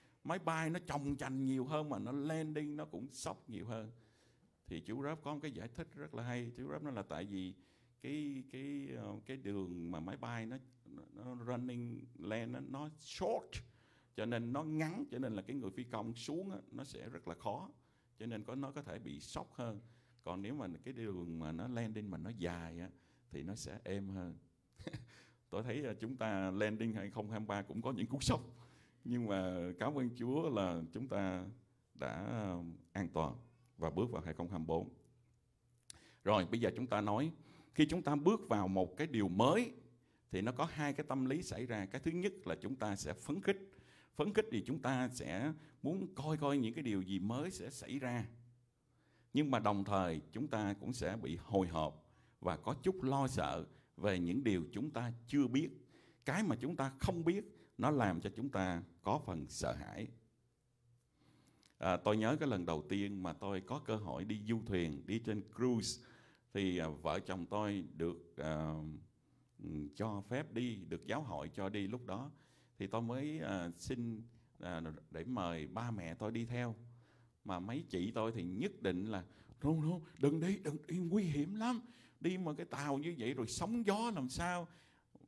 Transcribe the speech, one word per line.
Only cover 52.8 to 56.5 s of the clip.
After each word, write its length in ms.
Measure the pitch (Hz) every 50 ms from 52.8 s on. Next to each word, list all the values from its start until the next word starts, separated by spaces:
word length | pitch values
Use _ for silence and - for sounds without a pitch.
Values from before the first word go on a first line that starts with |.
| - 185 190 - 127
lo 240 | 131 139 139 135 127
sợ 380 | 127 - 80 69 71 82 80 - - - - _ _ -
về 220 | 87 101 95 90
những 240 | 87 85 92 131 139
điều 220 | 113 98 90 80 60
chúng 200 | - 101 127 156
ta 220 | 151 117 123 120 120 - - -
chưa 200 | 139 143 135 120
biết. 220 | 120 139 160 - - - - - - - - - - _ _
Cái 180 | - 139 190 220
mà 120 | 170